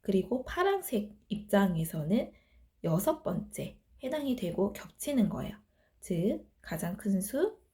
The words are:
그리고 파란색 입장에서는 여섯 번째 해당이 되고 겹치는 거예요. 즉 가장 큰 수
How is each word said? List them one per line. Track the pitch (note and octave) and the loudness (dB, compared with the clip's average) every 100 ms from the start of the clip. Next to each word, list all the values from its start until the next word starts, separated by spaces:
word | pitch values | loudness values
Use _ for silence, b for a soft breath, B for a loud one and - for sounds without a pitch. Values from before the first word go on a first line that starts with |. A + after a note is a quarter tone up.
그리고 | - F#3+ F#3 B3 - | 2 0 2 -4 -4
파란색 | - F#4+ G4 - A3 G#3 - _ | 0 2 2 0 -4 -4 -12 _
입장에서는 | G#3 - G3+ G3 D#3+ D#3+ D#3+ D3+ A3+ - B B B B _ | -8 2 4 4 2 -2 -2 2 2 0 B B B B _
여섯 | E3 E3 D#4 D#4 | 0 2 2 0
번째 | - - - - - - _ - | -2 -4 -4 -8 -10 -12 _ -10
해당이 | B3+ D4+ C#4 B3 | -4 -2 -2 -2
되고 | E3+ E3+ G3 | -2 0 0
겹치는 | - - - - C#4 F3+ | -2 -16 -8 -2 2 2
거예요. | - - - _ _ _ _ | 0 -6 -10 _ _ _ _
즉 | - E3+ F#3+ D#4 - _ | -4 0 2 0 -6 _
가장 | - E3 F3 F#3+ | -10 -6 -6 -4
큰 | G3+ F#3+ | 0 0
수 | F#3 C4+ G4+ - _ | 0 0 0 -2 _